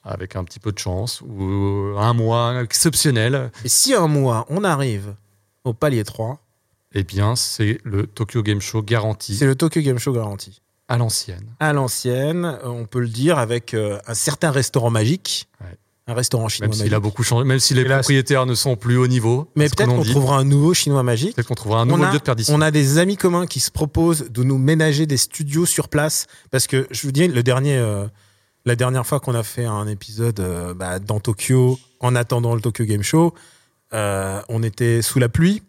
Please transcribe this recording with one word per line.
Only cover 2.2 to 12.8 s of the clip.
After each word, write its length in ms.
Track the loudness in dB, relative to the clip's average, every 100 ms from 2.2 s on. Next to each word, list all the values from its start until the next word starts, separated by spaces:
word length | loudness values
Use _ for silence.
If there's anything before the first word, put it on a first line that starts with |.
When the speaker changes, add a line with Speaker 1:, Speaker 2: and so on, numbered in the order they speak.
| 2 2 0 -2
Speaker 1:
exceptionnel. 880 | -2 0 2 2 2 2 2 0 -4 -8
Speaker 2:
Et 60 | -2
si 240 | 0 4
un 140 | 4 4
mois, 380 | 2 2 0 -2
on 140 | -2
arrive 500 | 0 0 0 -4 -8 -14 _ _ _ _
au 100 | -6
palier 300 | 0 0 0
trois, 360 | -2 -6 -8 -8 _ _ _ _ _ -6
Speaker 1:
Eh 60 |
bien, 320 | -4 0 0 0
c'est 440 | -4 -2 -2 -2
le 240 | -4 -4 -4
Tokyo 340 | -6 -4 -2
Game 180 | 0 -2
Show 200 | -2 -6
garanti. 540 | 0 0 0 -4 -6 0
Speaker 2:
C'est 100 | 2
le 80 | 2
Tokyo 260 | 0 2
Game 160 | 0 0
Show 140 | -2
garanti. 480 | -2 -4 -8 -14 -20 _ _ -4
Speaker 1:
À 100 | 0
l'ancienne. 500 | 0 -2 -8 -12 -14 -2
Speaker 2:
À 140 | 0
l'ancienne, 720 | 2 0 -2 -2 -2 -2 -2 -4
euh, 220 | -6 -10
on 160 | -8